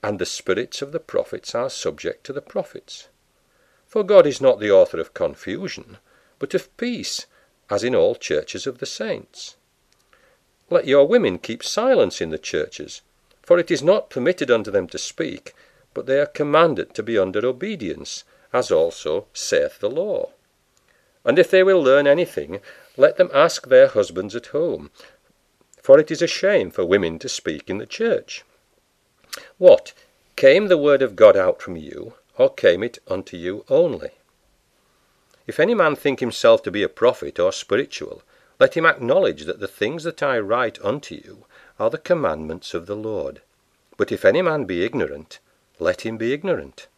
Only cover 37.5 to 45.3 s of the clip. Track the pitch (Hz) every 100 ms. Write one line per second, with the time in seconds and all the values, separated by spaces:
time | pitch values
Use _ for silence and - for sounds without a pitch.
37.5 | - - 104 143 - - - _ _ _
38.5 | _ 135 170 160 143 120 160 180 76 76
39.5 | 78 98 - 104 160 160 - 143 127 98
40.5 | 120 120 - 101 135 - - - - _
41.5 | _ _ _ 110 156 - 175 120 78 78
42.5 | 82 - 90 85 101 110 104 71 - _
43.5 | _ _ _ _ _ 104 104 95 131 180
44.5 | 156 107 90 90 139 80 71 78